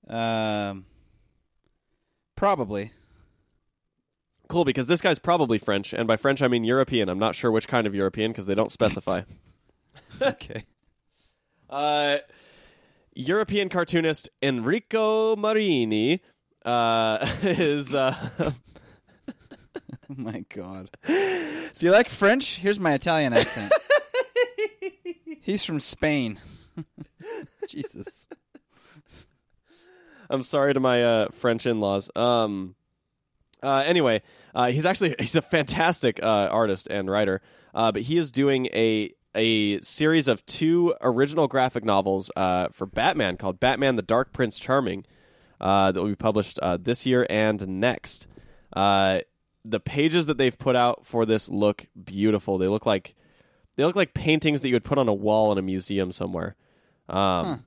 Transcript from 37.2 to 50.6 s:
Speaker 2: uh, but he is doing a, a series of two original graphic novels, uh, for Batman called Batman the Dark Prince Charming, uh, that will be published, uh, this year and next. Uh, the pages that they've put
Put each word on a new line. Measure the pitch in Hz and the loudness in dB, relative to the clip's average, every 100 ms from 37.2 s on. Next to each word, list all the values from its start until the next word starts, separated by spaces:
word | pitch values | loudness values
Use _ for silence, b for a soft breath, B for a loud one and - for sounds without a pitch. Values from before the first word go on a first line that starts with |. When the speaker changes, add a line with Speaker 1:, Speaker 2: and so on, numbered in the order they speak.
| 104 95 b b b | 0 -2 b b b
Speaker 2:
uh, | - 113 | -2 0
but | 104 | 0
he | 120 165 | -2 -2
is | 151 | 0
doing | 120 139 135 127 | 0 2 2 0
a, | - 113 110 104 - _ | 0 2 2 -2 -10 _
a | - 113 110 104 101 | 0 2 4 2 0
series | - - 151 160 135 | -4 0 2 2 2
of | 107 - | 0 -2
two | - 160 170 170 - | -2 2 4 2 0
original | 127 120 143 156 143 | 0 2 0 2 0
graphic | 135 131 123 | 2 0 0
novels, | 110 98 98 95 95 - | 2 2 2 0 -2 -2
uh, | 95 90 90 | 0 0 -2
for | - 95 | -6 -8
Batman | - 135 165 101 90 | 0 0 2 -2 -2
called | 98 92 | -6 -2
Batman | 123 123 135 120 | 0 2 0 0
the | |
Dark | 95 113 131 | 0 0 0
Prince | - 120 - | -2 -4 -4
Charming, | - 135 120 92 - b b b b b | 0 0 0 -6 -10 b b b b b
uh, | - 98 95 | 2 4 4
that | 95 | 2
will | 98 | -2
be | 101 | -2
published, | 113 104 101 - | 0 0 -2 -4
uh, | 87 90 | -2 -2
this | 90 120 131 | -2 -4 2
year | 127 127 | 2 2
and | 104 110 107 98 95 | 2 2 0 -4 -2
next. | 117 - - - - b b b b | -2 -2 -8 -14 -16 b b b b
Uh, | - 101 98 95 95 - _ _ _ | 0 2 4 2 0 -4 _ _ _
the | 113 110 | -6 -6
pages | - 143 156 170 151 | -4 0 2 2 0
that | 143 | 2
they've | 131 | 0
put | - | 0